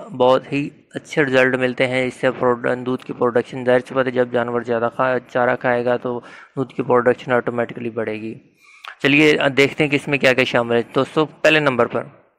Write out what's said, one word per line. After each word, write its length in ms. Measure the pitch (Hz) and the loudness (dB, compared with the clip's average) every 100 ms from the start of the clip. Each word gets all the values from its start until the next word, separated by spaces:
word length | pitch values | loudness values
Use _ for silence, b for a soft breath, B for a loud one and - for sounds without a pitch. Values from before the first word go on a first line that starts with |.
| - | -8
बहुत 400 | 127 127 131 - | 0 4 2 0
ही 100 | 139 151 - _ - | -6 -6 -10 _ -16
अच्छे 280 | - 165 | -6 -2
रिजल्ट 320 | 135 131 127 127 | 2 4 2 2
मिलते 280 | 127 117 | -2 0
हैं 220 | 127 131 127 | -2 -2 -4
इससे। 240 | - 131 | -2 -2
प्रोड-, 540 | 117 127 120 127 123 | 0 0 0 -2 -4
दूध 200 | 127 127 | -4 -6
की 80 | - | -6
प्रोडक्शन, 520 | 120 123 120 - 135 | -2 0 0 -2 -4
जाहिर 160 | 123 127 | 0 0
सी 140 | - | 0
बात 120 | 135 127 | -4 -2
है, 60 | |
जब 200 | 127 123 | -2 0
जानवर 320 | 120 120 120 | -2 -2 -4
ज़्यादा 240 | 117 117 117 | -4 -2 -2
खा-, 300 | - 131 127 - | -2 -2 -2 -4
चारा 240 | 127 123 123 | -2 0 0
खाएगा 400 | 127 120 120 120 | 0 0 0 -2
तो 260 | 127 120 B B B 139 | -4 -8 B B B -8
दूध 160 | 123 | -6
की 100 | - | -4
प्रोडक्शन 500 | 123 123 120 120 135 | 0 2 2 0 0
ऑटोमेटिकली 580 | 123 120 120 117 120 120 | -2 0 -4 -4 -6 -8
बढ़ेगी। 440 | 113 107 107 110 131 - B B B B - | -6 -6 -8 -10 -14 -20 B B B B -2
चलिए, 340 | 139 143 151 151 | 2 4 4 4
अ, 120 | 143 | 2
देखते 360 | 127 139 - | 2 2 0
हैं 60 | 151 | -2
कि 60 | 139 | -2
इसमें 220 | - 139 | -2 0
क्या 120 | 135 | 2
क्या 120 | 123 | 2
शामिल 320 | 127 123 117 120 | 2 0 2 0
है। 80 | 113 | 0
दोस्तों, 320 | 143 127 160 147 | -2 -2 0 -2
पहले 340 | - 156 156 | 0 2 4
नंबर 260 | 143 120 117 | 2 2 0
पर, 160 | 120 143 - _ | -2 -8 -14 _